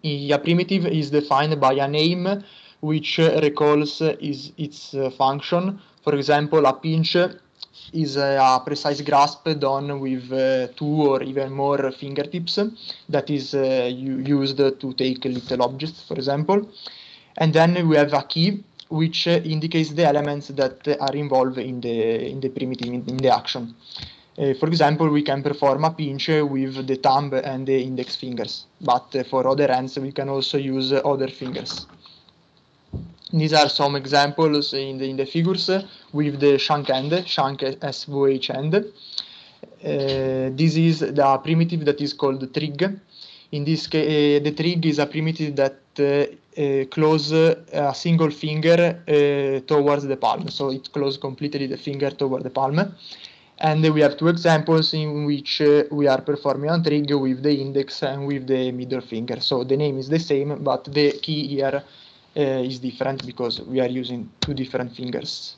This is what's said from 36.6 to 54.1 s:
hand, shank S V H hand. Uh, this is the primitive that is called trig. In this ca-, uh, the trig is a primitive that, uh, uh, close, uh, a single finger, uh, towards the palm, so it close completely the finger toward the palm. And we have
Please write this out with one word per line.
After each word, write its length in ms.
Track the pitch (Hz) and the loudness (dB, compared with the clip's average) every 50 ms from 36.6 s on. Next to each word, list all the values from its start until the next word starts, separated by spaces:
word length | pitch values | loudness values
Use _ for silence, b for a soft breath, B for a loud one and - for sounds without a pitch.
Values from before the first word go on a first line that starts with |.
| - - 156 147 139 | 4 0 0 0 0
hand, 380 | 135 131 131 135 147 165 180 180 | 0 -2 0 0 0 -2 -2 -2
shank 380 | - - - 139 135 139 135 143 | -4 -2 -2 0 -2 -2 -4 -4
S 400 | 131 135 131 - 143 135 - - | -6 -6 -6 -8 -8 -8 -8 -12
V 300 | - 143 139 139 139 135 | -8 -2 2 2 2 2
H 120 | 131 - | 0 -2
hand. 300 | - 135 131 139 156 165 | -6 -6 -4 -2 2 2
Uh, 60 | 202 226 - B B B B B B B B B B B B B B - - - _ | 0 0 -2 B B B B B B B B B B B B B B -20 -20 -20 _
this 960 | - 151 147 143 139 135 135 135 135 131 131 131 131 131 135 135 160 165 151 | -6 -4 -4 -2 -2 -2 -2 -2 -2 -2 -2 -2 -2 -4 0 2 2 2 4
is 240 | 165 165 165 160 156 | 4 4 4 4 2
the 400 | 160 - 143 147 139 135 135 135 | -2 -2 2 2 4 4 4 2
primitive 420 | - 156 165 160 170 170 175 165 151 | 2 0 2 2 2 2 0 0 0
that 160 | 143 147 147 | 0 0 0
is 120 | 147 143 | -2 -6
called 420 | - - 147 139 135 135 131 131 - | -4 -2 0 0 0 -2 -6 -6 -4
trig. 460 | 156 147 151 139 - 180 196 202 196 B B B B B B B B B B | -4 -4 -4 -2 -2 -2 -2 -2 -8 B B B B B B B B B B
In 140 | - 147 143 | -6 -4 0
this 240 | 151 160 151 - - | 0 0 -2 -2 -2
ca-, 480 | - 160 156 151 156 151 147 147 147 | 0 0 2 2 2 4 4 6 4
uh, 40 | 147 147 | 4 2
the 80 | 151 | 0
trig 340 | 151 151 165 170 180 170 165 | -2 0 -2 0 0 2 2
is 140 | 165 151 151 | 2 2 2
a 60 | 147 | 0
primitive 500 | 143 - 156 156 160 160 165 156 151 143 | 0 0 -2 -2 -2 -2 -2 -4 -4 0
that, 240 | 139 139 135 135 - _ _ _ - | 0 0 0 0 -6 _ _ _ 0
uh, 60 | 143 139 139 143 143 - - - _ _ _ - | 0 2 2 2 0 -2 -4 -18 _ _ _ -4
uh, 220 | 147 139 139 139 131 | -2 0 0 0 -2
close, 460 | 131 - 165 156 156 156 160 147 147 | -2 0 2 2 4 4 2 0 0
uh, 240 | 156 160 160 165 160 - - - | 2 4 4 4 2 0 -6 -8
a 200 | 151 156 147 139 | -4 -2 -2 -2
single 380 | 135 - - 175 170 165 165 151 | -2 -2 0 2 2 4 4 2
finger, 720 | 147 - - 151 151 156 156 165 170 170 175 165 160 170 - - | 0 -2 -6 -4 -4 0 2 4 4 4 4 2 0 -4 -4 2
uh, 520 | 151 147 143 143 143 139 135 135 135 135 135 | 2 4 4 4 2 0 0 0 -2 -4 -2
towards 400 | - 156 147 139 143 143 143 143 | 0 2 4 4 4 2 0 0
the 100 | 135 135 | -4 -4
palm, 320 | 131 - 110 117 - - - | 0 0 0 0 0 -4 -8
so 220 | - - 143 135 | -6 -4 -4 -4
it 220 | 131 135 131 - | -4 -6 -10 -8
close 240 | - 147 139 139 135 | -6 -4 -4 -4 -4
completely 500 | 139 - 139 127 - 147 143 147 139 139 | -6 -8 -10 -8 -6 -8 -6 -4 -4 -6
the 100 | 131 135 | -6 -6
finger 340 | - - 151 139 139 143 139 | -8 -8 -8 -4 -2 -4 -4
toward 340 | 135 - 143 135 131 131 - | -2 -2 -2 -2 -2 -4 -6
the 60 | 127 | -4
palm. 440 | - 135 135 131 143 165 202 202 B B B B B B B B B B B B B - | -2 -2 0 2 2 0 0 0 B B B B B B B B B B B B B -2
And 220 | - 156 156 156 156 160 | 0 2 2 4 4 4
we 80 | 151 151 | 6 6
have 140 | 147 - | 4 4